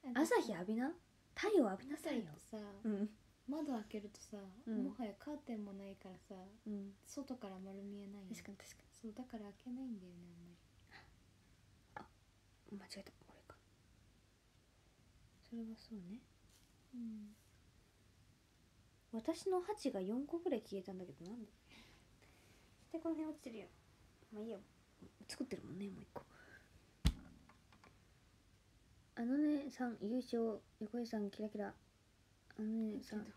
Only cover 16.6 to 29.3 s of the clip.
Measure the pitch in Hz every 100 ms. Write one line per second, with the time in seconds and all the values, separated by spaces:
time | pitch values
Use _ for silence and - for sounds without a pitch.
16.6 | - - - 247 233 220 208 214 - -
17.6 | - - - - - - - - - -
18.6 | - - - - - 226 226 330 - 370
19.6 | 359 415 277 196 185 233 285 339 349 262
20.6 | - 196 185 185 180 139 170 240 214 -
21.6 | - - - - - - - - - -
22.6 | - - - 330 330 320 311 302 254 220
23.6 | 185 - - - - - - 208 226 196
24.6 | - - - - - - 202 - 262 185
25.6 | - 175 202 180 143 - - - - -
26.6 | - - - - - - - - - -
27.6 | - - - - - - - - - -
28.6 | - - - - - - 233